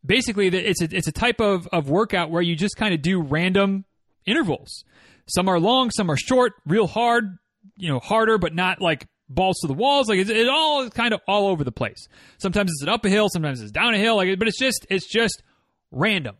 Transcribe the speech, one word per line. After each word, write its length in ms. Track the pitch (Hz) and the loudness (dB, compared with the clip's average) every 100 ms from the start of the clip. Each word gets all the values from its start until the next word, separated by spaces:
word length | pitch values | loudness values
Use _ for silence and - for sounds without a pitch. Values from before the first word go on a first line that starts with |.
| 139 | 2
basically, 440 | 233 240 202 190 | 0 0 0 2
the, 200 | 185 208 | 2 -2
it's 120 | 180 | -2
a, 40 | 165 | -2
it's 160 | 180 156 | -2 -4
a 40 | |
type 280 | - 240 240 | -2 -2 0
of, 280 | 214 190 165 | 0 0 -2
of 220 | 175 139 | -4 0
workout 420 | 165 226 190 160 | 0 0 -2 -2
where 100 | 170 | -2
you 140 | 175 165 | -2 0
just 200 | 196 - | -2 -2
kinda 200 | 214 170 | -2 0
do 240 | 143 190 | 0 -2
random 640 | 147 151 180 190 196 196 190 _ _ _ - | 0 0 2 2 2 0 -6 _ _ _ -2
intervals. 580 | 277 214 139 - - _ _ _ _ - | 0 0 -2 -6 -20 _ _ _ _ -6
Some 200 | - 190 | -2 0
are 120 | 180 | 2
long, 320 | 180 254 254 | 2 2 0
some 180 | - 185 | -2 0
are 80 | 139 | -2
short, 360 | - 254 247 - - | 0 2 2 -2 -2
real 220 | 196 190 | 0 2
hard, 500 | 214 233 233 214 180 _ _ - _ | 0 2 2 0 -10 _ _ -20 _
you 140 | 175 | -4
know, 100 | 131 | -4
harder, 380 | - 220 220 220 | 0 2 4 2
but 180 | 170 160 | 0 -2
not, 260 | 180 185 | -2 0
like, 260 | 180 151 - _ _ | -2 -2 -6 _ _
balls 300 | 131 190 180 | 0 0 0
to 80 | 160 | -4
the 60 | |
walls. 360 | 135 254 277 226 | 0 2 2 2
Like, 100 | 196 | 2
it's, 100 | 196 | 2
it's 200 | 220 240 | 2 2
all 400 | 294 320 294 247 | 2 2 0 -2
kind 240 | - 233 | -2 -2
of 80 | 214 - | -2 0
all 200 | 202 202 | 2 2
over 160 | 175 | 0
the 80 | 131 | -2
place. 360 | - 113 - - - - _ | -4 -6 -6 -20 -20 -20 _
Sometimes 340 | 190 180 196 | -2 0 0
it's 100 | 151 | -2
an 80 | 143 | -2
uphill, 400 | 226 208 202 208 | 0 2 2 2
sometimes 320 | 180 151 127 | 0 -4 -6
it's 100 | 104 | -8
down 220 | 110 233 | -2 0
a 40 | 214 | 2
hill. 180 | 220 220 | 2 2
Like, 240 | 185 190 | 0 0
but 80 | 226 | -2
it's 100 | - | 0
just, 300 | 262 - - | -2 -2 -4
it's 180 | 196 - | -4 -2
just 360 | 214 233 - _ _ _ _ _ | 0 0 -2 _ _ _ _ _
random. 460 | 127 202 196 127 | -2 0 0 -4